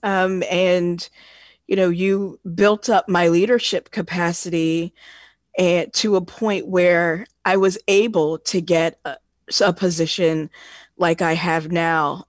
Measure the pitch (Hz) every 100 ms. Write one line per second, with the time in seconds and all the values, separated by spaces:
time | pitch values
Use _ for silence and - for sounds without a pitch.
0 | 202 190 190 185 - 180 185 180 175 170
1 | - _ - - - _ - 196 180 175
2 | 190 196 190 - 180 170 208 208 - 202
3 | - 175 170 170 208 240 - 180 - 220
4 | 175 175 175 170 180 165 160 165 175 _
5 | - - - _ _ - 180 175 - -
6 | 220 190 175 - 214 196 190 185 175 170
7 | 170 165 - _ 190 190 190 190 - 196
8 | 226 190 151 160 - 185 175 165 165 -
9 | 147 131 _ _ - - 190 175 185 165
10 | 160 - 165 160 151 - - - - -
11 | 170 165 170 160 175 165 156 175 165 160
12 | 147 160